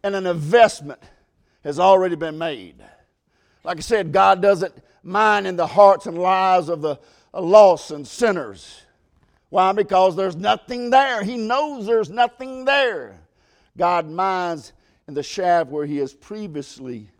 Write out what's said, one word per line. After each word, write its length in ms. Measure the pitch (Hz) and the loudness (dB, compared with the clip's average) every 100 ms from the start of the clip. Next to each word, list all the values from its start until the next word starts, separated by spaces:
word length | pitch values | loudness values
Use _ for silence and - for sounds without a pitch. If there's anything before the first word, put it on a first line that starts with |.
and 120 | 202 | -4
an 120 | 196 185 | -4 -4
investment 720 | 170 147 233 220 - 143 131 - _ _ _ _ _ | -4 2 4 4 2 -16 -18 -20 _ _ _ _ _
has 140 | 147 143 | -10 0
already 360 | 185 190 185 | 4 4 2
been 220 | 165 160 151 | -4 -8 -8
made. 400 | 165 131 92 - - _ _ _ _ _ _ _ | -10 -10 -14 -20 -20 _ _ _ _ _ _ _
Like 140 | - 170 | -12 -10
I 20 | |
said, 320 | - 220 170 | -4 -2 0
God 300 | 185 190 185 | 2 4 4
doesn't 320 | 202 196 185 - _ _ | 2 2 -2 -10 _ _
mine 440 | 170 196 214 208 190 | -6 0 2 2 -2
in 100 | 175 | -4
the 100 | 160 | -2
hearts 380 | 196 202 190 | 6 6 6
and 140 | 214 165 | -2 -4
lives 500 | 180 190 190 185 156 | 0 0 2 2 0
of 140 | 165 | -4
the 160 | 151 139 _ _ _ | -4 -6 _ _ _
lost 580 | 180 175 214 196 175 - | -8 6 8 8 6 -4
and 160 | 147 143 | -14 -14
sinners. 760 | - 233 180 120 95 - - _ _ _ _ _ _ _ | -2 -2 -2 -8 -16 -20 -20 _ _ _ _ _ _ _
Why? 240 | 190 190 | 0 0
Because 420 | 202 196 185 185 | 0 0 2 2
there's 220 | 170 190 165 | 0 -6 -4
nothing 540 | 208 214 - 247 240 | -4 -4 -4 -10 2
there. 320 | 262 269 233 | 2 2 -2
He 160 | 202 247 | -6 -6
knows 480 | 220 254 302 277 208 | -2 -2 -2 -6 -2
there's 240 | 226 185 | -2 -2
nothing 560 | 220 240 _ 262 262 254 | -2 -2 _ -14 -6 -2
there. 520 | 277 254 180 117 92 80 _ _ _ _ - | 0 0 -4 -12 -20 _ _ _ _ _ -4
God 280 | 175 175 156 | -2 -2 -4
mines 680 | 165 190 185 175 160 - _ _ _ - | -4 -2 -2 -4 -8 -12 _ _ _ -10
in 60 | |
the 80 | 147 | -10
shaft 480 | 143 - 180 175 139 | -8 -4 0 2 0
where 160 | 147 147 | -6 -6
he 100 | 143 | -4
has 160 | 135 | -6
previously 1000 | _ _ 214 208 151 135 - 127 117 104 | _ _ -14 -10 -12 -12 -16 -14 -14 -16